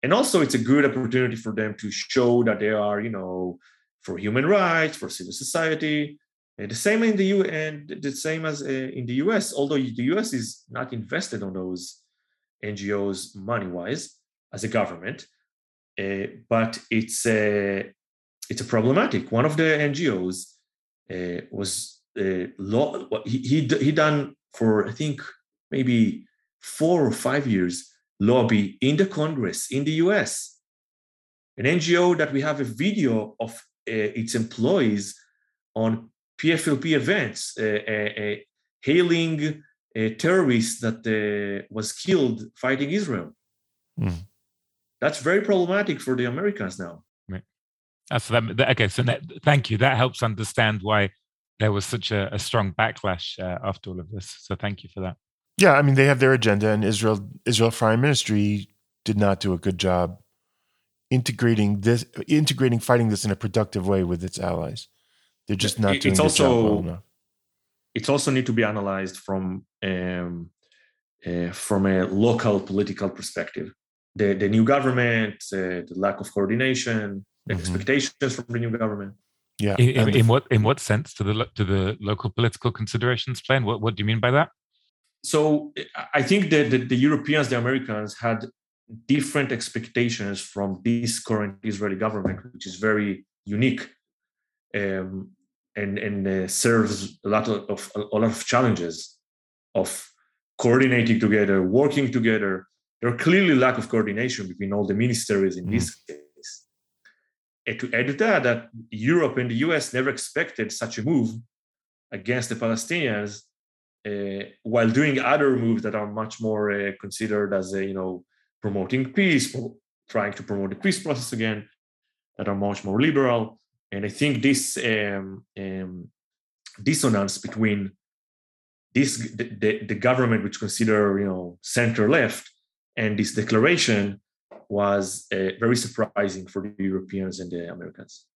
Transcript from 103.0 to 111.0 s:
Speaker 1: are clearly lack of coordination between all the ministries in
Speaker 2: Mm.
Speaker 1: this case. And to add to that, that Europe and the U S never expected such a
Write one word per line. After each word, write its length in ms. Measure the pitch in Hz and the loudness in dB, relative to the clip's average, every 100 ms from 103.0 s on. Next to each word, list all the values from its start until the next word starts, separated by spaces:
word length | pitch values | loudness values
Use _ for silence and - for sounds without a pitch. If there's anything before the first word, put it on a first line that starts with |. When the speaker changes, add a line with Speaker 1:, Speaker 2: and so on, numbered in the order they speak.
| 120 | -4
Speaker 1:
are 60 | 117 160 | 0 2
clearly 280 | 185 190 135 127 | 4 6 4 4
lack 120 | 113 | 2
of 80 | 110 | 0
coordination 540 | 113 104 101 123 - 95 | 0 0 -2 -4 -6 -10
between 200 | 87 98 | -8 -4
all 140 | 101 95 | -2 0
the 60 | 101 | 0
ministries 520 | 117 117 - 101 95 90 | 0 0 0 2 2 0
in 80 | 87 | -2
Speaker 2:
Mm. 40 | 107 | -2
Speaker 1:
this 120 | 87 - - | -2 -8 -18
case. 440 | 73 73 _ - - _ _ _ _ _ _ _ _ _ _ - | -18 -18 _ -20 -20 _ _ _ _ _ _ _ _ _ _ -8
And 80 | 113 | -6
to 40 | 120 120 | -4 -2
add 100 | 127 | -2
to 80 | 135 | 0
that, 160 | 226 185 123 | 2 4 2
that 120 | 117 - 113 - | 0 -4 -20 -14
Europe 460 | 107 113 170 143 131 | -4 2 4 2 0
and 80 | 123 | -2
the 80 | 117 156 | 0 0
U 20 | |
S 200 | 156 - 123 | 0 -2 -2
never 120 | 131 | -2
expected 640 | 135 - - 160 - 214 | -4 -6 -4 -6 -4 -6
such 220 | - 113 | -4 -8
a 60 | - | -4